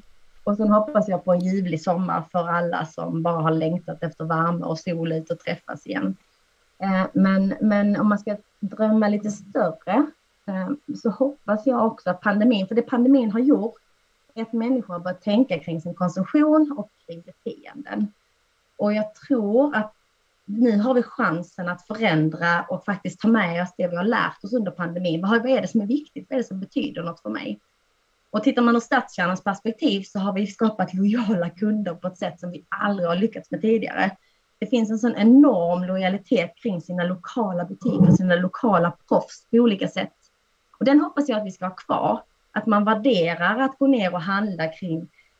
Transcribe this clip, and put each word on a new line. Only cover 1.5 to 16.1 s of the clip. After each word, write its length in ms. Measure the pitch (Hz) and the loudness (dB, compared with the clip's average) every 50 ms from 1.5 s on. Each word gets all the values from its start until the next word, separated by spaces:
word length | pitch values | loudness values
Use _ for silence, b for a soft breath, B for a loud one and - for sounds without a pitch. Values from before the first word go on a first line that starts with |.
| 190 202 190 180 160 156 | 0 -2 -2 -2 -4 -4
sommar 420 | - 190 175 175 190 180 170 170 160 - | -2 -2 -2 0 0 -2 -2 -4 -6 -4
för 160 | _ 180 170 170 | _ -4 -2 0
alla 380 | 170 175 175 170 - - 170 | -2 -2 -2 -2 -2 -4 -6
som 380 | 156 - - 165 - - 165 160 | -8 -8 -10 -8 -6 -4 -2 -2
bara 180 | 170 170 165 | -2 -2 0
har 100 | 156 160 | 0 0
längtat 520 | 160 160 160 160 175 180 - - 156 - - | 0 0 0 -2 -2 -4 -6 -10 -10 -8 -8
efter 220 | 160 160 _ 160 | -10 -8 _ -6
värme 400 | 160 165 160 165 175 175 170 170 | -4 -2 0 0 0 -2 -4 -4
och 140 | 170 160 160 | -6 -6 -6
sol 320 | - 185 170 165 165 165 | -4 -6 -6 -4 -4 -4
ut 200 | 160 160 160 - | -4 -6 -6 -6
och 80 | 170 165 | -10 -8
träffas 480 | _ 175 175 - _ - - 151 _ - | _ -8 -8 -8 _ -14 -14 -14 _ -10
igen. 280 | - - - 196 190 - _ _ _ _ _ _ _ _ _ _ _ _ | -8 -6 -4 -6 -6 -8 _ _ _ _ _ _ _ _ _ _ _ _
Eh, 280 | 185 196 190 185 190 - - | -4 -2 0 0 0 0 2
men, 420 | 190 190 190 190 190 196 196 190 - | 2 2 4 4 2 2 0 -2 0
men 360 | - 214 208 202 202 208 202 - | 0 2 2 2 2 2 2 2
om 120 | 220 208 | 2 2
man 100 | 208 202 | 0 0
ska 180 | - 214 208 - - _ _ _ | -2 -6 -8 -8 -10 _ _ _
drömma 480 | - 196 - - 220 214 220 220 214 208 | -10 -10 -4 -2 0 2 4 4 4 2
lite 240 | 208 202 208 208 | 0 0 -2 -4
större, 720 | 202 - - - - 285 214 170 156 - _ 180 190 247 302 311 - _ _ _ _ _ _ | -8 -8 -12 -6 -2 0 0 0 -2 -6 _ -2 0 0 0 0 -4 _ _ _ _ _ _
eh, 240 | - 190 185 185 185 285 294 _ - 294 190 | -8 -6 -6 -4 -4 -6 -8 _ -12 -12 -4
så 80 | - 233 | -4 -4
hoppas 580 | 185 - 262 277 294 - _ - 208 214 - 277 | 0 0 -2 -2 -2 -6 _ -4 -4 0 0 0
jag 180 | 247 240 220 | 0 2 0
också 240 | 220 220 - _ 180 | 0 -2 -2 _ -6
att 120 | 180 180 | -6 -2
pandemin, 460 | - 214 196 208 208 247 240 202 190 190 | -2 -2 0 2 4 2 2 2 0 -2
för 80 | 226 | -2
det 60 | 226 | -2
pandemin 500 | 233 - - 240 240 254 277 277 240 214 | -2 0 0 2 4 6 6 4 4 2
har 80 | 190 233 | 0 0
gjort 400 | 254 277 277 190 202 233 - _ _ _ _ _ _ _ _ _ _ _ _ | 2 2 2 2 0 -6 -8 _ _ _ _ _ _ _ _ _ _ _ _
är 80 | 226 | -10
att 120 | 226 220 - | -10 -6 -4
människor 400 | 226 226 240 262 254 220 - 175 | -4 -2 0 -2 -2 -2 -6 -10
har 60 | 175 | -8
börjat 200 | 170 180 180 - | -8 -8 -8 -6
tänka 380 | _ 208 208 208 262 - 180 160 | _ 0 2 2 2 2 0 -6
kring 220 | - - 165 165 | -4 -6 -8 -6
sin 120 | 156 170 170 | -6 -10 -6
konsumtion 840 | - 180 175 | -2 -2 -2